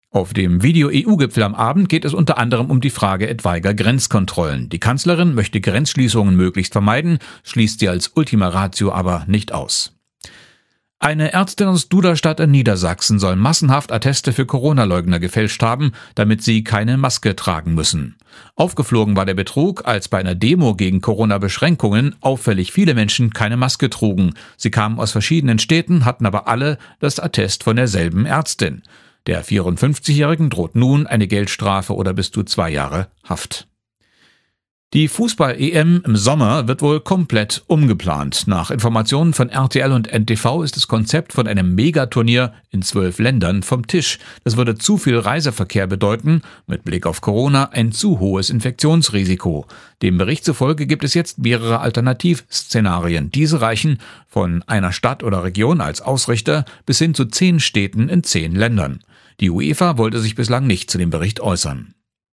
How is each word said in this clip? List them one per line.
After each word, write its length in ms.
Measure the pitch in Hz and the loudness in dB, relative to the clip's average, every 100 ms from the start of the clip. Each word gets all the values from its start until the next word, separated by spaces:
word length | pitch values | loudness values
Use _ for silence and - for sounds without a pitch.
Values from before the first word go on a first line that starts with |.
| _ | _
Auf 220 | 101 92 | -4 -2
dem 280 | 104 92 87 | 0 2 4
Video-E-U-Gipfel 800 | 120 165 143 139 233 208 127 - | 4 4 4 2 2 2 2 0
am 120 | 104 107 | 0 0
Abend 340 | 113 156 190 | 0 2 2
geht 160 | 160 156 | 0 0
es 80 | |
unter 240 | 175 147 147 | 0 2 2
anderem 340 | 120 120 131 | 0 0 2
um 80 | 131 | 0
die 100 | 131 | 0
Frage 380 | - 101 95 107 | 0 0 0 -2
etwaiger 460 | 117 90 87 92 | -2 -2 0 0
Grenzkontrollen. 960 | 104 110 131 - 110 92 - 80 69 60 | 0 0 0 0 0 0 -2 -2 -4 -6
Die 100 | 82 | -4
Kanzlerin 560 | 110 135 175 170 175 123 | -2 0 0 2 2 2
möchte 240 | 98 107 | 0 -2
Grenzschließungen 760 | 92 95 151 - 127 110 101 90 | -2 0 0 0 0 2 4 4
möglichst 340 | 92 95 92 | 2 0 -2
vermeiden, 480 | 107 101 120 170 160 - - | 0 2 2 0 -2 -4 -18
schließt 380 | - - 107 - | -6 0 0 2
sie 80 | 98 | 0
als 240 | 90 - - | 0 -2 -2
Ultima 320 | 151 110 92 | 0 2 2
Ratio 460 | 87 98 - 101 | 0 -2 -2 -2
aber 320 | 90 90 87 78 | 0 -2 -2 0
nicht 240 | 104 107 | -2 -2
aus. 420 | - - - - _ _ _ - - - _ _ _ _ _ | -8 -6 -6 -6 _ _ _ -20 -20 -20 _ _ _ _ _
Eine 340 | 151 156 156 | -4 0 0
Ärztin 340 | 180 196 - 202 | 0 0 0 2
aus 220 | 180 - | 2 2
Duderstadt 500 | 185 180 160 160 156 | 2 4 2 0 2
in 120 | 160 | 4
Niedersachsen 680 | 139 117 95 87 87 - 104 | 4 4 2 0 -2 0 2
soll 160 | 95 92 | 2 2
massenhaft 560 | 117 160 151 135 - | 2 2 2 2 0
Atteste 400 | 113 131 135 - | -2 0 0 0
für 140 | 120 127 | -2 0
Corona-Leugner 720 | 139 135 143 107 90 85 87 | 0 2 2 2 2 0 0
gefälscht 420 | 90 - 107 - | 0 0 -2 0
haben, 300 | 117 127 147 - - | 0 0 -2 -2 -6
damit 280 | - 107 110 | 0 2 2
sie 220 | - 110 | 2 0
keine 320 | 110 107 110 131 | 0 0 0 0
Maske 400 | 135 - 110 95 | 0 0 -2 -2
tragen 380 | - 82 82 | -2 -4 -2
müssen. 420 | 80 73 80 64 - _ - - - | 0 0 -2 -6 -12 _ -20 -10 -2
Aufgeflogen 600 | 180 - 135 120 107 98 | -2 -2 0 0 2 2
war 80 | 95 | 0
der 80 | |
Betrug, 520 | 95 95 - 170 185 - | -2 -2 0 0 -2 -4
als 220 | 107 - | -4 -2
bei 120 | 95 | -4
einer 160 | 92 90 | -2 0
Demo 400 | 110 180 135 95 | 2 4 2 2
gegen 260 | 95 92 | 0 0
Corona-Beschränkungen 1120 | - 104 110 101 98 - 151 165 107 104 139 - | 0 0 0 0 -2 0 0 2 2 2 0 -2
auffällig 500 | 135 131 - 98 90 | -4 -2 0 0 0
viele 220 | - 196 | 2 2
Menschen 400 | 123 104 - 117 | 2 0 0 0
keine 240 | - 110 120 | 0 -2 0
Maske 320 | 131 - 131 | 0 0 -2
trugen. 460 | - 113 92 90 - - - | 0 0 2 0 -2 -12 -8
Sie 160 | 110 | -4
kamen 260 | 117 107 113 | 0 0 -2
aus 140 | 113 | -2
verschiedenen 480 | 110 104 165 135 113 | -2 0 2 2 2
Städten, 460 | - 165 165 175 120 | 2 0 2 2 2
hatten 200 | 123 110 | 2 0
aber 220 | 98 - | 0 -2
alle 300 | 117 143 147 - _ | -2 -2 -4 -8 _
das 200 | 113 - | -4 -2
Attest 460 | 165 - 98 - - | -4 -2 -2 -2 0
von 100 | 113 | 2
derselben 500 | 127 98 85 87 143 | 2 0 0 0 0
Ärztin. 560 | 147 151 - 85 65 - - _ _ - | 0 -2 -2 -4 -4 -14 -20 _ _ -4
Der 160 | 85 | -4
vierundfünfzigjährigen 1080 | - 104 90 87 139 151 - 147 147 160 156 | -2 -2 0 0 0 0 0 2 2 2 0
droht 240 | 87 85 - | -2 -2 0
nun 320 | 127 143 147 | 2 2 2
eine 180 | 120 98 | 0 0
Geldstrafe 680 | 101 101 - 101 98 92 98 | 0 -2 -4 -2 -2 -2 -4
oder 180 | 95 | -2
bis 160 | 95 95 | -2 -4
zu 140 | - | -4
zwei 260 | 98 - 85 | -4 -2 -2
Jahre 380 | 73 69 78 95 _ - | -2 -4 -4 -6 _ -10
Haft. 400 | 87 - - - _ _ _ _ _ _ _ _ _ _ _ _ | -10 -8 -12 -16 _ _ _ _ _ _ _ _ _ _ _ _
Die 140 | 151 151 | 2 2
Fußball-E 640 | - 233 - 143 120 135 | 2 -2 0 -2 0 0
M 320 | 165 160 175 180 | 2 4 2 2
im 100 | 107 | 2
Sommer 520 | 104 151 110 120 113 | 2 2 2 2 0
wird 160 | 131 | 0
wohl 180 | 147 151 | 0 0
komplett 640 | - 190 165 110 104 - - | 0 0 0 0 -2 -4 0
umgeplant. 800 | 156 139 92 92 73 71 - - | 2 4 2 -2 -4 -4 -4 -2
Nach 240 | 92 85 | -2 -2
Informationen 640 | - 117 113 110 139 170 | -2 0 0 0 2 2
von 160 | 147 127 | 2 0
R 180 | 135 131 | 0 0
T 120 | - | 2
L 140 | 135 | 2
und 140 | 127 110 | 0 0
N 200 | 120 107 | 0 0
T 80 | 110 | 0
V 260 | 117 160 | 0 0
ist 140 | 151 - | -2 -4
das 120 | - | -2
Konzept 460 | 113 110 156 - | -2 0 -2 -2
von 140 | - 110 | -2 0
einem 260 | 101 90 | 0 2
Megaturnier 800 | 90 139 156 127 120 117 120 123 - _ | 2 2 2 0 0 2 2 0 -6 _
in 140 | 98 | -6
zwölf 340 | 92 - 92 90 | -2 0 0 0
Ländern 460 | 117 131 87 98 | 0 2 0 0
vom 240 | 92 127 117 | -2 -4 0
Tisch. 320 | 180 - - - - | 0 0 -4 -12 -8
Das 140 | - 113 | -2 0
würde 180 | 120 110 | 0 0
zu 220 | - 208 | 0 2
viel 200 | - 117 | 2 2
Reiseverkehr 680 | 101 143 147 113 92 104 95 | 0 -2 -2 -2 -2 -2 -2
bedeuten, 560 | 101 104 113 147 160 - - - | 0 0 0 0 0 -2 -12 -10
mit 180 | 76 - | -8 -6
Blick 220 | 85 85 | -4 -4
auf 120 | 82 | -4
Corona 520 | - 104 135 139 139 | -2 0 2 2 0
ein 200 | - 117 | 0 -2
zu 280 | 110 208 139 | 0 0 0
hohes 320 | 95 95 92 | 0 0 0
Infektionsrisiko. 1120 | 120 127 123 151 165 156 107 92 92 87 76 - - - _ | -2 -2 0 2 2 2 0 0 0 -2 -4 -8 -18 -20 _
Dem 160 | 95 90 | 0 2
Bericht 260 | 95 156 - | 0 -2 -2
zufolge 400 | 139 135 151 139 | 0 0 0 -2
gibt 180 | 147 | -2
es 120 | 143 170 | -2 -2
jetzt 240 | 160 - | -2 -4
mehrere 400 | 123 120 113 117 | 0 0 0 -2
Alternativszenarien. 1500 | - 117 127 123 175 170 - - - 117 101 87 85 82 73 | 0 0 0 0 0 0 -4 -10 -4 0 2 0 0 -2 -2
Diese 280 | 131 156 156 | 0 0 2
reichen 380 | 113 110 156 139 - - _ | 0 0 0 -2 -6 -20 _
von 340 | - 92 87 - | -4 -2 -2 -2
einer 240 | 110 92 | -2 -2
Stadt 320 | 87 120 135 | -2 -4 -2
oder 200 | 120 95 | -2 -2
Region 380 | 90 92 113 170 | -2 0 0 0
als 200 | 78 - | -2 -6
Ausrichter 640 | - 131 - 117 127 151 139 - - | -4 -2 -2 -2 0 -2 -2 -8 -2
bis 140 | 131 | 0
hin 160 | 165 151 | 2 0
zu 100 | 123 | -2
zehn 340 | - 185 170 | 0 2 2
Städten 480 | - 110 98 101 131 | 0 0 0 0 0
in 160 | 180 | 0
zehn 320 | - 90 80 90 | 0 -2 -2 0
Ländern. 440 | 117 110 73 65 - _ _ - | 0 0 -2 -6 -16 _ _ -4
Die 100 | 92 | -2
uefa 460 | 85 147 151 180 131 | 0 0 0 0 0
wollte 220 | 110 117 | -2 -2
sich 160 | 110 110 | -4 -2
bislang 300 | 113 123 135 | -2 0 0
nicht 240 | 90 - | -2 -2
zu 80 | 90 | -4
dem 120 | 87 | -2
Bericht 320 | 80 90 - | -2 -4 -4
äußern. 500 | - 90 76 67 57 _ _ _ _ | -2 -2 -4 -8 -12 _ _ _ _